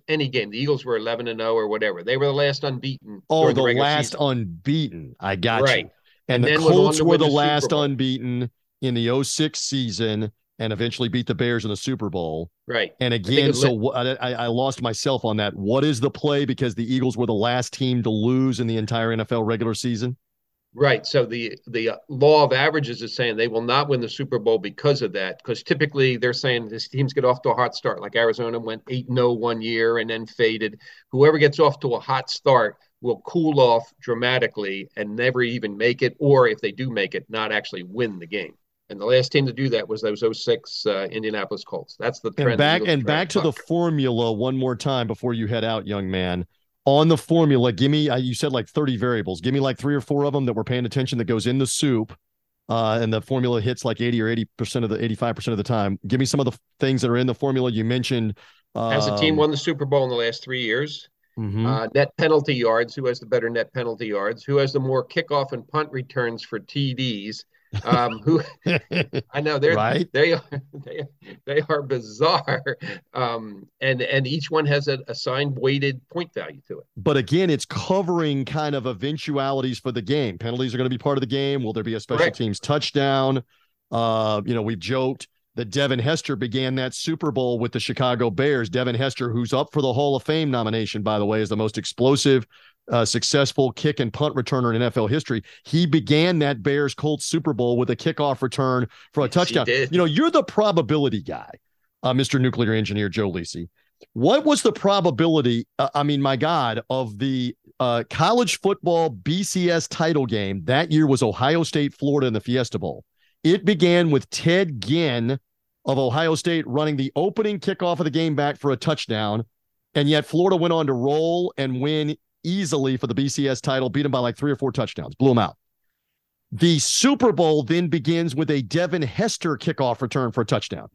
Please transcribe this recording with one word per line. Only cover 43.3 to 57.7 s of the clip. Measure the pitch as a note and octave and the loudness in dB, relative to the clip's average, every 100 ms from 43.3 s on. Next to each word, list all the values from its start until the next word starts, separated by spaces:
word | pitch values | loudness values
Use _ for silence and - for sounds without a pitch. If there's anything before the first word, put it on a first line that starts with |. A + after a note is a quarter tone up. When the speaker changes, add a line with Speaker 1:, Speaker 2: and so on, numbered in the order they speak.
| G3+ | 0
Speaker 2:
to | |
the | D#3 | 0
Speaker 1:
buck. | - - | -2 -2
Speaker 2:
formula | E3 E3+ D3+ C3 A#2 A#2 | 0 2 2 2 2 0
one | G#2+ B2+ C3 | 0 -2 0
more | C3 A#2+ | -2 -2
time | D3 C3 A2 | -2 0 -2
before | A2 B2 | -4 -4
you | A#2 G#2+ | -2 -2
head | A#2 | -2
out, | A2 A2 F#2+ | 0 -2 -4
young | G2+ F#2+ | -4 -2
man, | F#2+ F#2 F2+ F2 _ _ _ - | -2 0 -2 -6 _ _ _ 4
on | C#3 D#3+ | 6 6
the | D#3+ | 4
formula, | - E3+ D#3 C3 B2 | 2 4 6 4 4
give | F#2 C#3 | 2 2
me, | D3+ D3+ | 2 2
uh, | B2+ | 0
you | B2+ | -2
said, | A#2 D3 | -2 -2
like, | C3 G#2+ | -2 -2
thirty | D#3 C#3+ A#2 | -2 0 0
variables. | B2 A#2 F#2 F2 | 0 0 -2 -4
Give | G2+ | -2
me, | C#3 | 0
like, | C3+ - | 0 0
three | C#3 C#3+ | -2 -2
or | |
four | A#2 C#3+ C#3+ | 0 0 0
of | |
them | C#3+ B2+ | 0 0
that | |
we're | A2 | -2
paying | G#2+ B2 A#2+ | -2 -2 -2
attention | C#3 B2+ A#2+ | -2 -2 -2
that | A2 | 0
goes | A2+ A#2+ | 0 0
in | C3 | 0
the | C3 | 0
soup, | - D3 A#2 A2 - _ _ _ _ - | 0 2 2 0 -8 _ _ _ _ -4
uh, | A2+ A2 A2+ | 0 2 2
and | A2 | 0
the | A2 | -2
formula | - C3 B2 A#2+ | -2 0 0 0
hits, | G#2 B2 | 0 -2
like, | A#2+ G#2+ | -2 -2
eighty | A#2+ A#2+ | 0 0
or | A2 | 0
eighty | A#2 G#2+ - | -2 -4 -6
percent | A2+ B2+ A2+ | -4 -2 -2
of | |
the, | G#2 | -2
eighty-five | A2+ A2 A#2 - | -2 -2 -4 -4
percent | - | -4
of | G#2+ | -2
the | |
time. | G#2 A2+ G2+ G2 G2 | 0 0 0 -4 -2
Give | C3 | 0
me | C3 | 2
some | C#3 | 0
of | B2+ | 0
the | - _ _ | -4 _ _
things | C3+ C3 | 0 2
that | B2+ | 2
are | A#2+ | 2
in | B2+ | 0
the | A#2 | 0
formula | C#3+ C3+ B2+ | 0 0 0